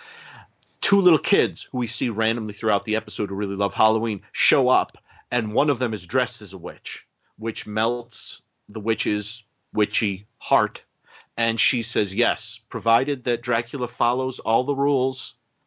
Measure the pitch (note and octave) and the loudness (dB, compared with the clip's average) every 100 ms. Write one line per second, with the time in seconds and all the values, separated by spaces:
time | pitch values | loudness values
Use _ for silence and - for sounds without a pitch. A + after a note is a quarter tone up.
0 | - - - - - _ - _ - G3+ | -20 -20 -20 -20 -20 _ -20 _ 2 4
1 | F3+ D#3+ - F#3 A#2 E2 - B2+ A#2+ - | 6 4 4 2 2 -2 -8 -4 -4 -2
2 | B2+ G#2 A2 A#2 G#2+ G2+ A2 G#2+ A2 G#2+ | -4 0 0 -2 -4 -4 0 0 0 -2
3 | G#2+ - G2+ G2 G2+ G2 G2+ - A2 A2 | -2 -4 -4 -2 -4 0 -2 4 4 4
4 | A#2 G2+ - - - D3+ B2 B2 - - | 0 -4 -8 -2 2 4 4 4 2 -6
5 | _ - _ B2 A2 G#2+ D3+ B2 A#2+ G#2+ | _ -20 _ -4 0 2 2 2 -2 -4
6 | F2 B2+ B2 - G2+ F#2 E2+ D#2 - - | -2 0 0 -4 -12 -12 -12 -12 -12 -14
7 | - _ _ - A2 A2 G#2+ G#2 A2+ B2 | -16 _ _ -10 -8 -6 -6 -2 0 0
8 | A#2 - - - _ _ - G#2 G#2 A2 | -6 -12 -12 -14 _ _ -14 -6 -2 0
9 | A2 G#2 G#2 - - _ _ G#2 G#2 - | 0 -2 -2 -8 -12 _ _ -2 0 0
10 | G#2 F#2+ - _ - C3 G#2+ - _ _ | -2 -4 -10 _ 0 2 2 -4 _ _
11 | _ - _ - A#2 A2+ - B2 A2 A#2 | _ -20 _ -4 -2 0 0 0 -2 -2
12 | G#2 G2 A#2 D#2+ - - _ A#2 A2 A#2 | 0 2 0 0 -6 -12 _ -4 2 2
13 | C3+ C3+ B2 A#2+ B2 A#2 A#2 C3+ A#2+ - | 2 -2 -2 -2 0 -2 -2 -4 -6 0
14 | A#2+ B2+ C3 C3+ - A2+ B2+ C3+ C#3+ C#3 | 0 2 -2 -4 0 2 2 0 2 2
15 | C3 C3 - - _ _ | 0 -2 -10 -14 _ _